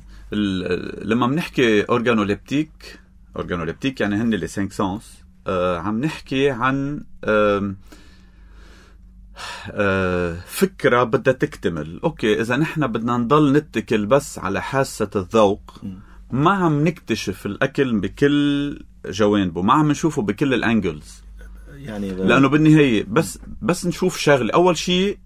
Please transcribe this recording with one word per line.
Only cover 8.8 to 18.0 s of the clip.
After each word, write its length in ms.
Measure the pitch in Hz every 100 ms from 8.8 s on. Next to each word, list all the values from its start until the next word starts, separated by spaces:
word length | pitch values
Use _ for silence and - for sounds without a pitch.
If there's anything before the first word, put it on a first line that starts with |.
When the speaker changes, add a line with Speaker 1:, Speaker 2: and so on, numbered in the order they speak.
| - - - - - - - - -
Speaker 1:
آه، 720 | 101 101 95 92 90 87 85 -
فكرة 560 | - 190 - 135 120
بدها 300 | 117 123 131
تكتمل. 680 | 127 151 - 98 80 78 87
أوكي، 380 | 165 - 110 87
إذا 140 | 113 123
نحن 300 | 156 160 131
بدنا 300 | 113 117 120
نضل 360 | 117 151 147
نتكل 520 | 143 147 113 - 110 104
بس 340 | 139 - -
على 220 | 92 95
حاسة 480 | - 131 139 - 104 104
الذوق، 640 | 90 113 101 104 - -
Speaker 2:
مم. 160 | 98 95 - - -
Speaker 1:
ما 200 | 123 156
عم 360 | 196 175 147 160
نكتشف 580 | 160 - 110 - 95 -
الأكل 540 | 98 139 - 135
بكل 840 | 110